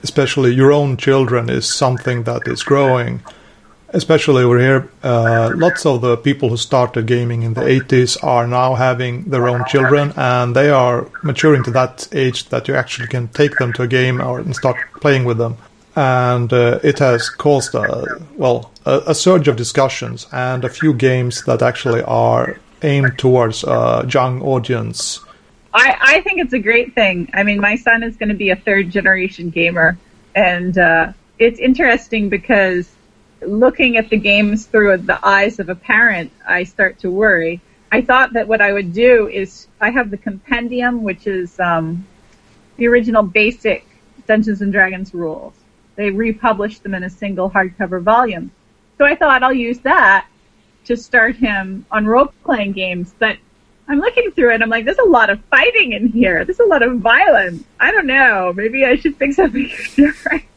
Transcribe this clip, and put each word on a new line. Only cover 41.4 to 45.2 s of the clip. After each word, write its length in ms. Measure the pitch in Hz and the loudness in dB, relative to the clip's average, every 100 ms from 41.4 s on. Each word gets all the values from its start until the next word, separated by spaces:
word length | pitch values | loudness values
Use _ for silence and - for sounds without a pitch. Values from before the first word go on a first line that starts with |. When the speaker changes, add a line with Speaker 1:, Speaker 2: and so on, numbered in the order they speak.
| 175 - | -8 -4
Speaker 2:
um, 460 | 175 165 160 170 190 _ _ _ _ _ _ - | -2 -2 -4 -8 -12 _ _ _ _ _ _ -4
the 120 | 233 | 2
original 340 | 247 226 226 | 2 2 0
basic 640 | 202 196 208 - 220 - _ _ _ _ - | 0 0 -2 -2 -4 -4 _ _ _ _ 0
Dungeons 360 | 220 214 196 | 0 0 -2
and 100 | 202 | -2
Dragons 420 | 202 185 185 196 | 0 0 -2 -12
rules. 400 | 175 | -8